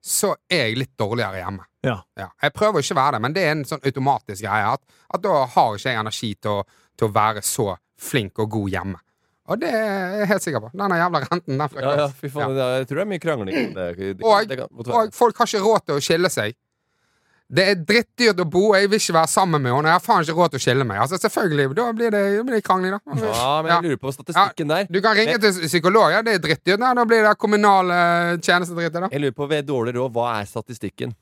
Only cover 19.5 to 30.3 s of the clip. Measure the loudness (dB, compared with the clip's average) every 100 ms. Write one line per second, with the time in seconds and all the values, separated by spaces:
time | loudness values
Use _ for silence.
19.5 | 2 2 2 4 2 4 2 2 2 2
20.5 | 2 0 2 0 0 -2 0 -2 0 0
21.5 | 0 0 0 -2 0 0 0 0 0 0
22.5 | -4 0 0 0 -4 -6 -4 -2 0 0
23.5 | 0 2 2 2 -2 -4 -10 -2 2 2
24.5 | 0 -2 0 0 -2 0 2 2 4 2
25.5 | 2 0 2 4 6 4 4 2 -2 0
26.5 | -2 0 0 2 2 4 4 4 2 2
27.5 | 4 6 4 4 2 4 2 2 -2 2
28.5 | 2 0 -4 -4 -4 -4 -2 -4 -4 -4
29.5 | -2 -2 -2 -2 -2 -2 -2 -2